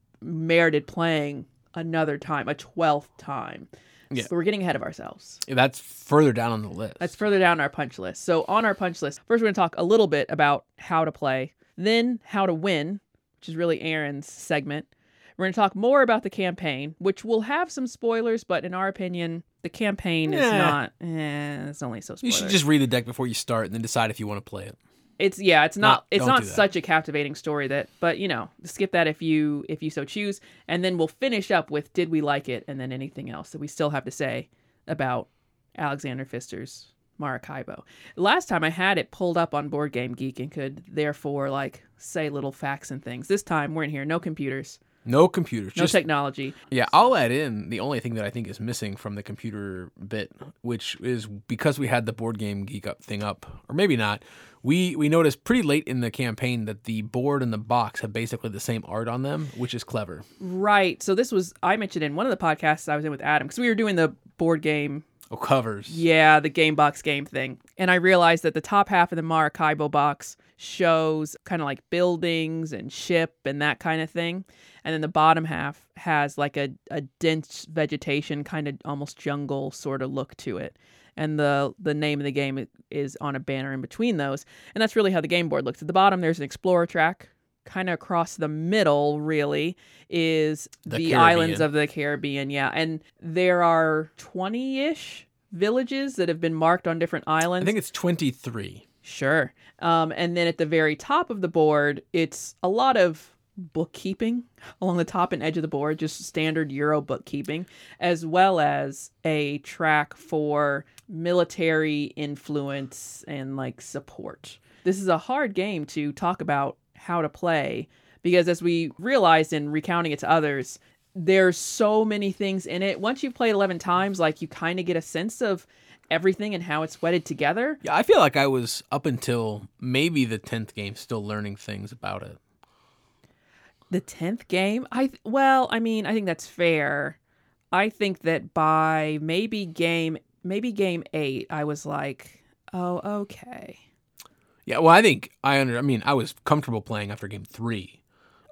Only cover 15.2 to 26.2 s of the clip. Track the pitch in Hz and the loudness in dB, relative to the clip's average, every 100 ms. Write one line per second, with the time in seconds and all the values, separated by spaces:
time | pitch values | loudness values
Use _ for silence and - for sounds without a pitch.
15.2 | _ - 190 185 196 190 233 285 247 220 | _ -4 -2 2 0 2 4 6 6 2
16.2 | 190 - 185 175 170 131 143 160 185 196 | -2 -4 -4 -2 -4 -4 -8 -4 -4 -2
17.2 | 220 226 220 294 349 - 254 - 233 226 | -2 -2 0 -2 -2 -4 -8 -4 -2 0
18.2 | 233 226 - 170 175 185 190 190 185 175 | 0 -2 -2 -4 -2 -4 -4 -4 -6 -4
19.2 | 170 165 - _ 170 - 214 202 180 165 | -4 -6 -12 _ -12 -2 -2 -2 0 0
20.2 | 156 214 247 - 165 143 123 - 170 160 | 2 2 4 4 4 2 -2 -8 -8 -4
21.2 | 151 147 147 143 143 147 131 113 - - | -4 -4 -6 -8 -10 -8 -8 -8 -12 -8
22.2 | 240 214 190 190 147 151 131 123 117 123 | -2 -2 2 2 4 4 4 0 -2 -6
23.2 | 127 113 - 117 95 110 113 123 113 104 | -4 -4 -2 -2 -2 -6 -2 0 0 -2
24.2 | 104 104 - 98 101 - _ _ _ - | -6 -8 -10 -12 -14 -16 _ _ _ 0
25.2 | 190 185 190 160 156 202 214 - - 202 | 0 4 6 6 6 4 4 4 2 2